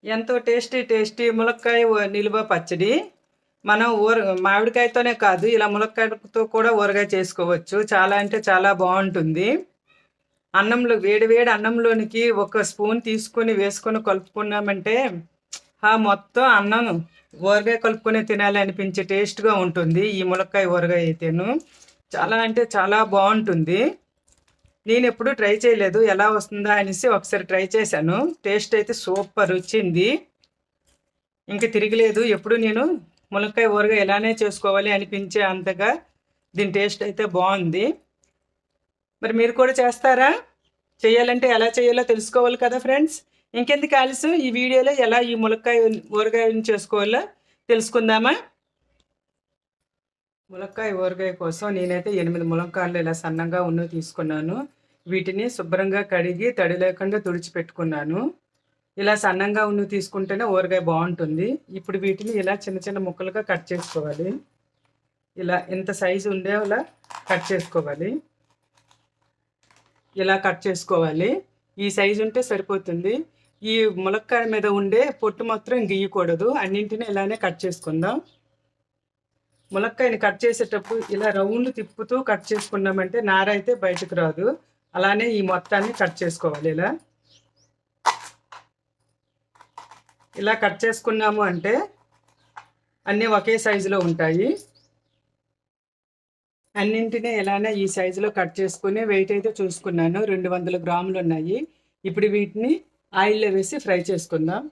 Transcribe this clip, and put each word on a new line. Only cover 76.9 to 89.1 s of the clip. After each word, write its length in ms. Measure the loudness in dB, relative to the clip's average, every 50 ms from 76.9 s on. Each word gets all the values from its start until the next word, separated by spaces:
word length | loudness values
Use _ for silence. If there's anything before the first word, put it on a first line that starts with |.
| -6 -8 -6 -4
ఇలానే 240 | -4 -4 -2 -4 -4 -2 -4
కట్ 140 | -4 -4 -4 -6
చేసుకుందాం. 500 | -8 -8 -6 -8 -6 -4 -2 -2 -2 -2 -4 -8 _ _ _ _ _ _ _ _ _ _ _ _ _ _ _ _ _ _ _ _ _ _ _ _ _ _ _ _ _
ములక్కాయని 460 | -4 -2 -2 -2 -2 0 0 0 0
కట్ 220 | 2 0 0 0 2 0
చేసేటప్పుడు 560 | 0 2 2 -2 -2 -2 -6 -4 -4 -6 -6 -4 -4 -4
ఇలా 140 | -2 0 0 0 0
రౌండ్ 300 | 0 0 0 0 -2 -2 -4
తిప్పుతూ 380 | -8 -12 -12 _ -12 -6 -4 -4 -2 0 -2
కట్ 160 | -2 -4 -2 -4
చేసుకున్నామంటే 640 | -4 -4 -4 -4 -4 -2 0 0 0 -2 -4 -2 -2 -2
నార 260 | 0 2 2 2 2 2 0
అయితే 140 | 0 0 -2 -2 0 0
బయటకు 300 | -2 -2 -2 -6 -4 -2 0
రాదు. 260 | 0 0 -2 0 -2 -2 -2 -2 _ _ _ _ _ _ _
అలానే 300 | 0 0 2 2 2 0 0 0
ఈ 40 | 0 0 0
మొత్తాన్ని 420 | -2 -2 -2 0 0 0 0 -2 -2 -2
కట్ 140 | -2 -2 -2 -4
చేసుకోవాలి. 500 | -6 -6 -6 -4 -4 -4 -4 -2 -4 -2 -2
ఇలా, 140 | 0 -2 -2 -4 -6 _ _ _ _ _ _ _ _ _ _ _ _ _ _ _ _ _ _ _ _ _ -4 -4 -4 -12 -20 -20 _ _ _ -20 -20 _ _ _ _ _ _ _ _ _ _